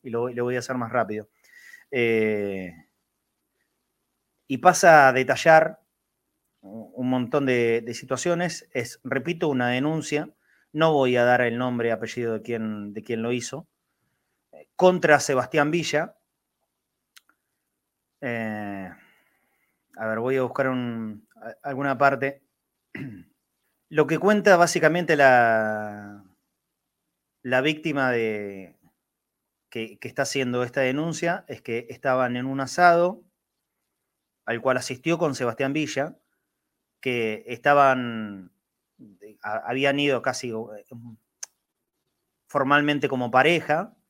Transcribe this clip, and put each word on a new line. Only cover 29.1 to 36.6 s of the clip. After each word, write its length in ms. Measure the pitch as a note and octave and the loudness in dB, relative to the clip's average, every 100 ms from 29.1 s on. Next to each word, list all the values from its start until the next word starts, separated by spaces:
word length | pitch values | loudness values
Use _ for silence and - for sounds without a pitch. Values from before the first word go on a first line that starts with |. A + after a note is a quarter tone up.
| _ _ _ _ _ _ | _ _ _ _ _ _
que, 280 | A#2 A2+ G#2 | -12 -12 -12
que 100 | A#2 | -10
está 160 | C#3+ | -6
haciendo 400 | C3 C#3 B2 B2 | -4 -2 -2 -2
esta 180 | B2 C#3 | -4 -2
denuncia 640 | C3 C#3+ E3 D#3+ E3+ F3+ - | -2 -2 -4 -4 -4 -4 -10
es 140 | A#2+ | -14
que 260 | - A#2 A#2+ | -8 -8 -10
estaban 460 | B2 C#3 C3 B2 B2 | -6 -2 0 0 -4
en 100 | C3 | -6
un 140 | C3+ | -6
asado 640 | C3 - F3+ E3+ F3+ G#3+ _ _ _ _ _ _ _ _ _ _ _ _ - | -6 4 6 6 2 -2 _ _ _ _ _ _ _ _ _ _ _ _ -8
al 140 | A#2 | -4
cual 180 | B2+ B2+ | -2 -2
asistió 400 | - B2 D#3+ E3 | -4 -6 -4 -2
con 180 | D#3 C3 | -2 -2
Sebastián 360 | A#2+ A2+ C3+ | -4 -2 -4
Villa, 460 | D3+ D3 C3+ D3 - _ _ _ _ | -2 -4 -4 -6 -8 _ _ _ _